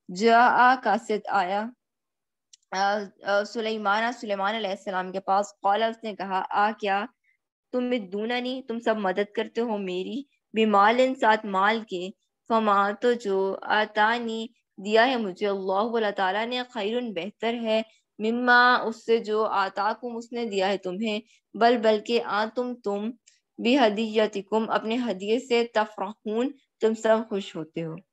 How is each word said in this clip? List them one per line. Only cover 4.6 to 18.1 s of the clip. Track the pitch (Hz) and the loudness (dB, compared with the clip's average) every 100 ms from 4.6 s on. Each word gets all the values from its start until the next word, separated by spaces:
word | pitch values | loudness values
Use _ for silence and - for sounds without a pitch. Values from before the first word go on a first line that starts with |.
| 202 196 - 185 185 | -4 -6 -4 -4 -4
के | 180 | -6
पास, | - 196 202 - | 0 0 0 -4
क़ाला | 196 208 226 | 0 2 0
उसने | 226 220 | -2 -10
कहा, | 190 190 190 | -8 -4 -4
आ | - - 208 | -2 0 0
क्या, | 220 202 196 214 - _ _ _ _ _ | 0 -2 -2 -4 -12 _ _ _ _ _
तुम | 254 | -4
मिद्दूननी, | 247 247 190 202 226 247 247 262 254 | -2 -4 -4 -6 -4 -4 -4 -8 -8
तुम | 233 | -4
सब | 233 220 | -2 0
मदद | 190 185 202 - | -2 -2 -4 -4
करते | 160 - | -6 -4
हो | 240 208 | -4 -4
मेरी, | 190 180 190 226 277 _ _ 208 | -4 -6 -6 -8 -12 _ _ 0
बिमालिन | 220 202 202 247 262 | 4 6 6 4 2
साथ | 254 220 220 220 | 2 2 2 0
माल | 190 202 226 | 0 0 0
के, | 214 185 180 - _ _ _ | -4 -8 -8 -12 _ _ _
फमा | 226 214 202 202 | 0 2 2 2
तो | 208 247 | 0 0
जो, | 233 208 190 190 | 0 0 0 -2
आतानी | - - 208 214 214 214 240 226 226 226 - _ - | -4 -2 0 0 2 2 0 -4 -8 -10 -14 _ -12
दिया | 196 220 | 2 4
है | 247 254 | 4 2
मुझे, | 208 175 208 | -4 -4 -2
अल्लाह | 196 190 190 | -2 -2 0
अल्लाह | 233 233 214 | 0 0 -2
ताला | 202 185 202 233 | 0 -2 0 -4
ने, | 247 | -6
खैरुन | 247 220 202 240 247 | -6 -6 -4 -4 -4
बेहतर | 180 185 - 226 233 | -6 -10 -6 -6 -4
है, | 226 220 220 _ _ | -2 -2 -2 _ _